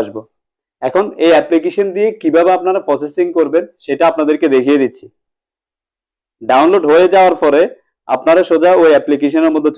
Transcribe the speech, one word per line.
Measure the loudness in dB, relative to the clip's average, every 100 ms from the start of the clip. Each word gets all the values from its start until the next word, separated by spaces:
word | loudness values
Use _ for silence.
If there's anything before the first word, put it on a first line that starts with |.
আসবো। | 0 -8 -18 _ _ _ _ _ -6
এখন | -4 -4 -2 2
এই | 2
অ্যাপ্লিকেশন | 2 -2 -2 -4 -4 -2
দিয়ে | -4 -4
কিভাবে | -2 0 2 0
আপনারা | -2 -4 -4
প্রসেসিং | -6 -6 -4 -4 -2
করবেন, | -2 -2 -4 _ -10
সেটা | -2 -2
আপনাদেরকে | 0 -2 -2 0 0
দেখিয়ে | 2 0
দিচ্ছি। | -2 -6 -20 _ _ _ _ _ _ _ _ _ _ _ _ _ -2
ডাউনলোড | 2 2 2 2
হয়ে | 4 4
যাওয়ার | 4 2 2
পরে | 0 2 0 -4 _ _ -8 -4
আপনারা | 0 2 2
সোজা | 2 2 4
ওই | 4
অ্যাপ্লিকেশনের | 2 0 -2 -2 0 0 0
মধ্যে | -2